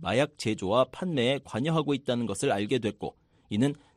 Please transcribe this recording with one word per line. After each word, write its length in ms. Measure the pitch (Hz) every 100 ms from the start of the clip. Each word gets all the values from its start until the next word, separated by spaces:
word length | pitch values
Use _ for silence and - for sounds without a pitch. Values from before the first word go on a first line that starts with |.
마약 360 | 90 113 151 -
제조와 480 | 120 110 95 117 131
판매에 480 | - 185 147 120 139
관여하고 500 | - 110 147 160 143
있다는 320 | 139 - 120 113
것을 240 | 98 139
알게 280 | 101 107 131
됐고, 360 | 107 - - - _ _ -
이는 240 | 104 139 143 _